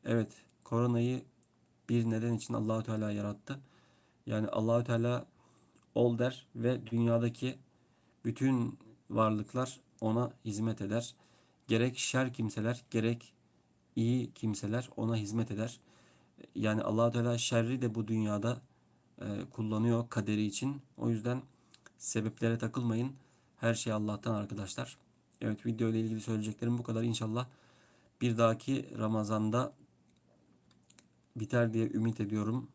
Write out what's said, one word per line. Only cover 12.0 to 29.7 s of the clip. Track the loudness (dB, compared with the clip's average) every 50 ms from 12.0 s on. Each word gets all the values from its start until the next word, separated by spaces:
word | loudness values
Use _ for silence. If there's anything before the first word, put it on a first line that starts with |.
| -4 0 2 0 0 0 -2
kimseler, | -4 -4 -4 -2 -2 -2 -2 -2 -4 -8 _
gerek | -2 0 2 2 0 -2 -6 -20 _ _ _ _ _ _ _ _ _ _ _ _ _
iyi | 0 2 4 2 2 0 -4 -8
kimseler | -4 -2 -2 -2 -2 -4 -2 -2 -4 -4 -6 -6
ona | -4 -2 0 0
hizmet | 0 -2 -2 -2 -2 -2 -2
eder. | -2 -4 -4 -4 -6 -12 _ _ -20 -20 -20 -20 _ _ _ _ _ -20 -20 -12 _
Yani | -2 0 2 2 2 0
Allah-u | 0 2 4 4 4
Teala | 4 2 2 2 2 0
şerri | 0 2 2 2 2 2 0 0
de | 0 -2 0
bu | -2 -2 0
dünyada, | 0 0 2 2 0 0 0 0 -2 -2 -8 _ _ _ _ _ _ _ _ _ _ -10
e, | -8 -6 -6 -6 -8 -10
kullanıyor | -6 -4 -2 0 0 2 4 4 4 2 2 0
kaderi | -2 -2 0 0 0 0 0
için. | 0 0 -2 -2 -2 -4 -4 -10 _ _ -4
O | -2 0
yüzden | 0 0 0 -2 -4 -4 -6 -10 _ _ _ _ _ -20 _ -20 _ _
sebeplere | -6 -2 -2 0 0 -2 -2 0 0 2 2 2
takılmayın. | -2 -2 -2 0 0 2 2 2 0 -2 -4 -10 -20 _ _ _ _ _ _ _
Her | 0 2 2
şey | 2 0 0 0
Allah'tan | 0 0 -2 -4 -4 -2 -2 -2
arkadaşlar. | -2 -2 -4 -6 -6 -6 -6 -6 -6 -6 -10 -12 -20 _ _ _ _ _ _ _ _
Evet, | -4 -4 -4 -2 -4
video | -4 -2 0 0 0
ile | 2 0
ilgili | 0 0 -2 -4
söyleyeceklerim | -4 -2 -2 -2 -2 -4 -4 -4 -2 0 0 0
bu | -2
kadar. | -4 -2 -2 0
İnşallah | -2 -2 -2 -2 -4 -2 -4 -4 -6 -10 -20 _ -20 -20 -20 -20 _ _ _ _ _ _ _
bir | 0 0 4 6
dahaki | 6 4 4 2 0 -2 -2 -2 -2 -6 -4 -2
Ramazan'da | 0 0 2 0 0 2 0 2 2 2 2 2 0 0